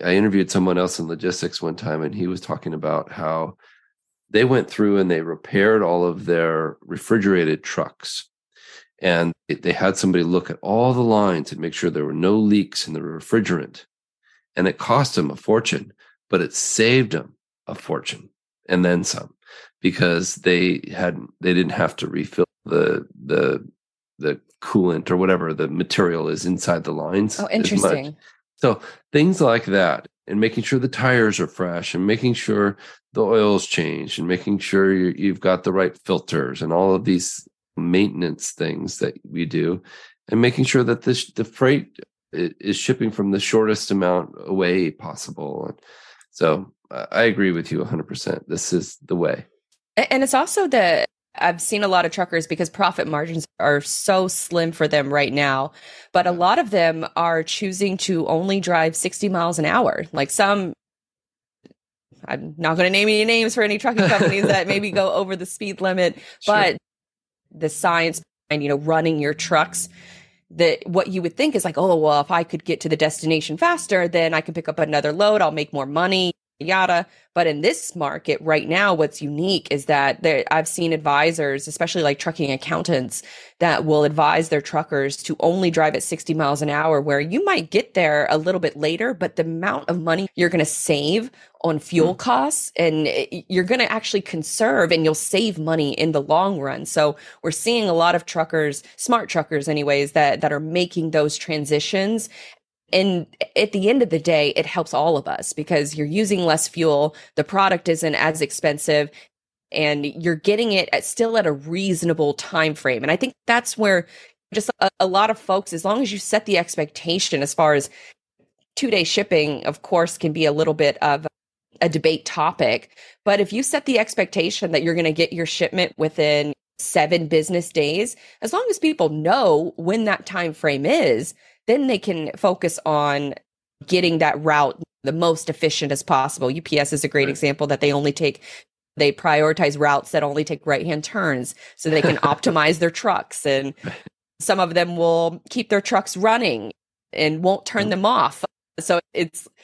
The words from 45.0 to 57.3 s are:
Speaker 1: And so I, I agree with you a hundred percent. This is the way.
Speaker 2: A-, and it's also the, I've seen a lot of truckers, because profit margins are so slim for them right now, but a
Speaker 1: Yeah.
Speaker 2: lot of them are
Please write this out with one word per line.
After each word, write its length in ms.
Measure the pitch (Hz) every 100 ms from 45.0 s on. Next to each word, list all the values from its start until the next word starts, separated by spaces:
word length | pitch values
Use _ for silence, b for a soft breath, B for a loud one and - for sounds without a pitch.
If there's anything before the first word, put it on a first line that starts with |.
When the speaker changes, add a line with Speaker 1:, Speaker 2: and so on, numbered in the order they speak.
| 85 - - - 73 71 71
Speaker 1:
And 120 | - B B B B B
so 420 | - 82 78 95 _ -
I, 160 | 62 -
I 100 | 95
agree 280 | 117 101 98
with 180 | 85 80
you 120 | 78
a 20 |
hundred 240 | 73 78 78
percent. 400 | - - - -
This 240 | 82 -
is 240 | 90 - -
the 120 | - 87
way. 280 | 82 - - _ _ _ _ -
Speaker 2:
A-, 120 | 220
and 120 | 262
it's 100 | 269
also 320 | 262 339 - 370
the, 360 | 254 185 160 - _ _ -
I've 240 | 175 175
seen 220 | - 214
a 60 | 202
lot 160 | 185 165
of 60 |
truckers, 340 | 165 175 165 160
because 240 | 160 165
profit 380 | - 190 175 -
margins 360 | 151 165 165 - -
are 200 | 143 147
so 460 | 143 - - 190 190
slim 420 | - - 170 165
for 140 | 160 151
them 240 | 151 139
right 200 | 143 143
now, 400 | 135 143 135 139 B B B B
but 140 | 180 180
a 40 |
Speaker 1:
Yeah. 60 | 175
Speaker 2:
lot 220 | 175 240
of 100 | 247
them 360 | 185 165 160 160 -
are 260 | 170